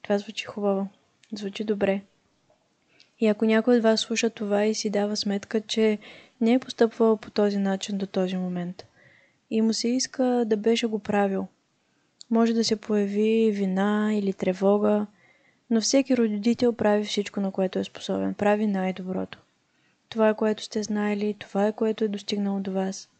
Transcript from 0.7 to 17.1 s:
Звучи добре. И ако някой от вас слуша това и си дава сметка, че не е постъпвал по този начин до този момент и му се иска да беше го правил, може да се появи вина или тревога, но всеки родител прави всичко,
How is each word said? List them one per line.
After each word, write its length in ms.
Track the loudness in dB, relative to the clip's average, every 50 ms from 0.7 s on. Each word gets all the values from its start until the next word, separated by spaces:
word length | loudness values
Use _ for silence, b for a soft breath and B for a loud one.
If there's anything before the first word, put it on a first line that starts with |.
| 0 0 -4 -6 _ _ _ _ _ _ _ _ -12
Звучи 300 | -10 -10 -10 -8 -6 -4
добре. 380 | -4 0 0 0 0 0 -2 -6 _ _ _ _ _ _ _ _ _ _ _ _ _ _ _ _ b b b b b b _
И 80 | 2
ако 180 | 2 2 2 2
някой 320 | 2 2 4 4 4 4
от 60 | 6 6
вас 160 | 4 2 2
слуша 300 | 0 -4 -2 -2 -2 -2
това 360 | -2 -4 -4 -2 0 2 2
и 100 | 0 -2
си 140 | -2 -4 -2
дава 260 | -2 0 -2 -2 -2
сметка, 460 | -4 -2 -2 -2 -4 -4 _ -4 -4
че 360 | -4 -2 0 2 2 2 2 -2 B B B B B B B _
не 120 | 2 4 4
е 60 | 2
постъпвал 580 | 0 -4 0 0 0 0 4 2 2 2 2
по 140 | 0 -2 -6
този 260 | _ 0 0 2 2
начин 400 | 0 0 0 -2 -2 -4 -6 -6
до 80 | -6 -6
този 320 | -4 -2 -2 -2 -2 -2
момент 480 | -4 -4 -4 -4 -6 -6 -8 -10 -12 -18 b b b b b b b b b b b b _
и 120 | 0 2
му 120 | 2 2 2
се 140 | 0 0
иска 560 | 0 0 0 -2 -4 -2 0 0 2 2 2 2
да 120 | 0 0
беше 300 | 0 2 2 2 2 0
го 120 | -2 -4 -4
правил, 480 | -4 0 0 2 2 2 0 -4 -4 -8 _ _ _ _ _ _ _ _ _ _ _ _ _ _ -6 _
може 240 | 2 2 4 4 2
да 100 | 2 2
се 120 | 0 0
появи 760 | -2 -2 -2 0 0 0 0 0 0 2 2 4 4 4 2
вина 600 | 2 0 0 0 0 0 2 2 2 2 0 0 0
или 200 | 0 0 -2 -2
тревога, 760 | 0 -2 -2 0 2 2 4 4 4 2 2 2 0 0 -4 b b b b b b b b b b b _
но 120 | 0 0
всеки 360 | 2 4 2 2 4 4 2
родител 560 | 2 2 0 0 0 0 0 2 4 2 0 2
прави 300 | 2 2 2 2 2 0
всичко, 380 | -2